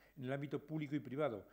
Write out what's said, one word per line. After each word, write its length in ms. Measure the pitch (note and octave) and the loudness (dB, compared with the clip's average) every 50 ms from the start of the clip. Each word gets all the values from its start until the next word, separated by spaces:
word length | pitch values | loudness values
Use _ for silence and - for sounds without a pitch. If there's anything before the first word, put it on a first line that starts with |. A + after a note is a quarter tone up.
| - - - | -20 -18 -10
en 80 | D#3 C3 | -6 -2
el 80 | B2+ C3+ | -2 0
ámbito 260 | C#3 C#3+ C3+ D#3 C#3+ | 0 0 -2 -2 -2
público 340 | - - D#3 D#3 D3+ C3+ D3 | -2 -2 -2 -2 0 2 0
y 60 | C#3+ | 0
privado. 460 | A#2+ - B2 C#3+ D#3 C3+ A2 G2 F#2+ - | 0 0 2 2 2 2 2 0 -4 -10